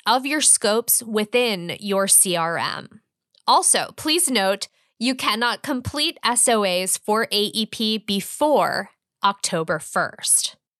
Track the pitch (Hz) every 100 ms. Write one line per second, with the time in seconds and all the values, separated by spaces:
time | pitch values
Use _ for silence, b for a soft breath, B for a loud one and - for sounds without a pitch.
0 | - 247 269 302 262 - 214 220 233 -
1 | 226 214 214 240 247 196 170 - 202 190
2 | 190 - 196 170 165 165 127 - - -
3 | _ _ _ _ - 277 359 196 - -
4 | 311 320 330 240 190 202 - _ _ _
5 | 233 262 - 214 240 208 - 262 254 285
6 | 311 - 220 240 - 226 196 180 190 -
7 | - 214 226 202 208 220 220 - 220 214
8 | 214 196 - - 302 269 170 - 196 _
9 | _ _ 202 196 - 170 160 160 - -
10 | 156 - - - - - _ _